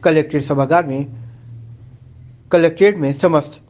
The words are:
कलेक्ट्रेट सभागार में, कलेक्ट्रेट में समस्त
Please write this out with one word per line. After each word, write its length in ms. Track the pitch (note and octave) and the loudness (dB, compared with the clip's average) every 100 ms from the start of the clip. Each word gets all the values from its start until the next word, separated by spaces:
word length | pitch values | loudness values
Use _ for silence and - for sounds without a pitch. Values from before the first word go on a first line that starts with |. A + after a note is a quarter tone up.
कलेक्ट्रेट 380 | F3+ D#3 D3+ - | 2 2 0 -4
सभागार 440 | C#3 C#3+ C3+ E3 D#3+ | -2 -2 0 0 0
में, 200 | C3+ C#3 - - - - - - - - - - - - - - | -6 -8 -12 -20 -20 -20 -20 -20 -20 -20 -20 -20 -20 -20 -20 0
कलेक्ट्रेट 480 | F3+ E3 E3 G3 G3+ | 2 2 4 2 2
में 140 | C#3 | -4
समस्त 480 | C#3 F3+ D#3+ C#3+ - _ | 0 2 0 -2 -16 _